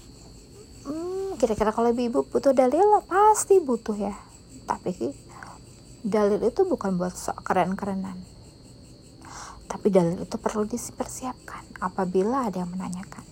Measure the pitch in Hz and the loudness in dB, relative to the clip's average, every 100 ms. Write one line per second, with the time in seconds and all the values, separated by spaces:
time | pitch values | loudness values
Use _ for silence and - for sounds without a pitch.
0 | - - - - - - - - 269 311 | -20 -20 -20 -20 -20 -20 -20 -14 -10 -8
1 | 359 381 392 311 226 208 214 214 233 233 | -6 -6 -6 -2 0 2 0 2 0 0
2 | 240 269 - 240 277 262 254 302 415 415 | 0 -2 -2 0 2 4 4 4 4 4
3 | - 370 427 427 - 381 277 226 - 208 | 2 4 6 6 4 4 4 -2 -2 -4
4 | 202 202 - - - - - - - 185 | -4 -6 -14 -20 -20 -8 -6 -4 -4 -4
5 | 240 - - - - - - - - - | -6 -6 -16 -18 -18 -18 -20 -20 -20 -8
6 | 208 214 202 208 226 - 370 277 196 180 | 0 2 4 4 2 2 2 2 0 -2
7 | 180 - - - - 190 185 196 202 190 | -2 -4 -6 -6 0 2 2 -2 -4 -6
8 | 190 185 - - - - - - - - | -6 -12 -16 -20 -20 -20 -20 -20 -20 -20
9 | - - - - - - - - 214 185 | -20 -20 -18 -16 -16 -14 -12 -2 4 4
10 | 170 185 - 226 - 214 214 240 - - | 4 0 -6 -6 -4 -4 -4 -6 -8 -10
11 | 254 - 254 - - - - - 185 - | -10 -8 -10 -12 -14 -16 -18 -8 -6 -4
12 | 185 185 208 269 233 180 175 185 185 180 | 0 0 2 0 -2 -4 -6 -6 -8 -10
13 | 196 - - | -12 -16 -18